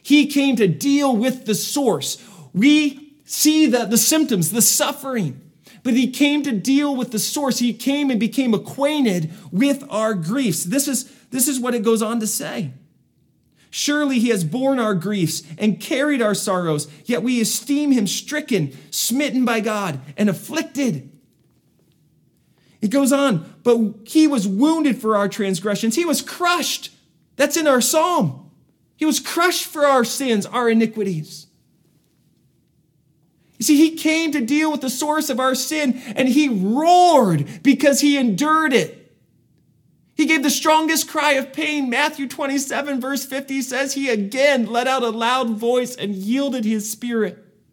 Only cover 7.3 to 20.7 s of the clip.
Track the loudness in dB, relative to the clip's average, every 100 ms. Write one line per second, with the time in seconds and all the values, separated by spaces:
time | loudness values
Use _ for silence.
7.3 | -2 -2 0 -2 -2 -2 0 0 0 0
8.3 | 0 0 0 -4 -2 -2 2 0 0 -4
9.3 | -10 -8 0 0 0 -4 -4 -2 -2 -4
10.3 | -2 -2 -2 -2 -2 -2 -6 -8 -20 _
11.3 | -4 -2 -2 -2 0 0 0 0 -4 -4
12.3 | -6 -8 -8 -10 -12 _ _ _ _ _
13.3 | _ _ _ _ -6 -2 0 0 0 2
14.3 | 0 -2 -2 0 0 0 -2 -2 -2 -2
15.3 | -4 -12 -2 -2 -2 -4 -2 0 0 0
16.3 | -2 -2 -2 0 -2 -6 -14 -6 -4 0
17.3 | 0 -2 -4 -2 -2 2 2 0 -4 -6
18.3 | -8 -2 -2 -2 -8 -10 -6 -2 0 0
19.3 | 0 0 0 -2 -4 -4 -8 -12 -2 0
20.3 | 0 -6 -6 -6